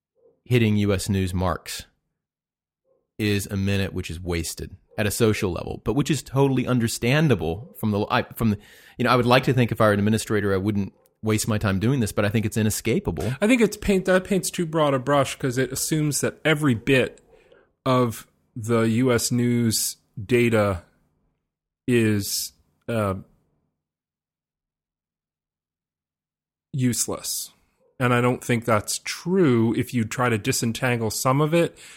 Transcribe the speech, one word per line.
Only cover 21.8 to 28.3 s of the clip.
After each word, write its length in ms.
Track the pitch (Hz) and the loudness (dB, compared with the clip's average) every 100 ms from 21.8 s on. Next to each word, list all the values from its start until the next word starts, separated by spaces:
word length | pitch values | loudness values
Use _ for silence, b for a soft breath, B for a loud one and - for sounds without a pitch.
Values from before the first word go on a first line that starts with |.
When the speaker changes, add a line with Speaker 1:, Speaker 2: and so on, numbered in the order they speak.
| - | 0
Speaker 2:
is, 640 | 120 110 104 101 - - - _ _ - | 2 2 0 -2 -6 -8 -12 _ _ -6
uh, 280 | 113 104 95 - _ _ _ _ _ _ _ _ _ _ _ _ _ _ _ _ _ _ _ _ _ _ _ _ _ _ _ _ _ _ _ _ _ _ | -2 -2 -4 -8 _ _ _ _ _ _ _ _ _ _ _ _ _ _ _ _ _ _ _ _ _ _ _ _ _ _ _ _ _ _ _ _ _ _
useless. 800 | 131 127 117 - 82 - - - _ _ _ _ _ | -2 -2 0 -4 -6 -8 -10 -12 _ _ _ _ _
And 160 | 123 | 0
I 60 | 123 | 2
don't 240 | 123 | 2